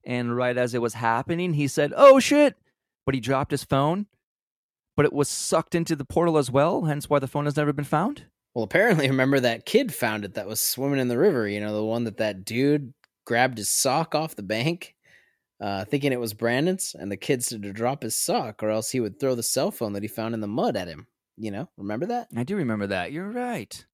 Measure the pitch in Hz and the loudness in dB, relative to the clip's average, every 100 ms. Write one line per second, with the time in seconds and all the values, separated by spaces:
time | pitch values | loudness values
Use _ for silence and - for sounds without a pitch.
0 | - 123 120 120 123 123 123 120 117 110 | -6 -4 -2 0 0 0 0 0 -2 0
1 | 117 117 135 170 180 147 143 - 147 - | 0 0 -2 -2 0 0 0 0 0 8
2 | 277 269 - 294 285 - _ _ _ _ | 10 10 8 6 6 2 _ _ _ _
3 | - 135 113 135 139 139 - 135 147 185 | -4 -2 0 -2 0 -4 0 2 2 0
4 | 208 _ _ _ _ _ _ _ _ - | -6 _ _ _ _ _ _ _ _ 2
5 | 147 139 143 - - 165 - 170 165 151 | 2 2 -2 -2 0 0 0 -2 -2 -4
6 | 135 170 170 156 123 127 156 220 160 147 | 0 2 4 2 2 2 2 2 -2 -2
7 | - 143 131 147 147 147 147 143 139 151 | 0 0 0 -2 -2 0 0 -2 0 0
8 | 208 294 - _ _ 120 107 175 233 160 | 0 -4 -16 _ _ -6 0 2 4 4
9 | 135 135 131 139 120 117 - 226 262 - | 2 2 2 4 2 -2 0 0 0 -2
10 | 117 107 101 107 98 107 - - 139 139 | -2 -2 -6 -8 -8 -4 -4 -2 0 0
11 | 123 120 196 139 104 104 104 107 110 117 | 0 2 2 2 0 -2 -4 -2 -2 -2
12 | 117 101 107 98 95 113 139 147 127 _ | -4 -2 -4 -4 -6 0 2 2 -2 _
13 | _ _ - 117 131 117 101 - 135 139 | _ _ -2 2 2 0 -2 0 2 0
14 | 160 151 156 - 98 110 143 175 - _ | 0 -2 -4 -8 -4 0 0 -2 -10 _
15 | _ - _ _ _ _ 104 98 95 143 | _ -20 _ _ _ _ -4 -4 -2 -2
16 | 143 123 117 104 117 123 165 185 - - | 0 -2 -4 -2 0 0 0 -2 -6 -8
17 | 95 101 - 131 123 117 101 101 120 143 | -10 -8 -2 -2 -2 -6 -10 -4 -4 -2
18 | 110 - - 214 127 - 107 110 110 131 | -6 -4 -2 -2 -4 -4 -2 -2 -2 -4
19 | 110 92 135 120 110 - 175 - 110 101 | -4 -2 -2 -2 -2 -2 -2 -4 -6 -4
20 | 107 - 113 113 104 117 220 113 87 78 | -8 -6 -6 -4 -4 -2 -2 -2 -8 -12
21 | - _ _ - 107 101 170 - 101 107 | -20 _ _ -12 -8 -8 -12 -10 -8 -6
22 | 180 240 - 117 127 208 131 107 101 95 | -4 -6 -6 -8 -4 -4 -2 -2 -2 -4
23 | 87 151 196 247 247 208 104 - _ | -4 -8 -8 -8 -6 -8 -10 -16 _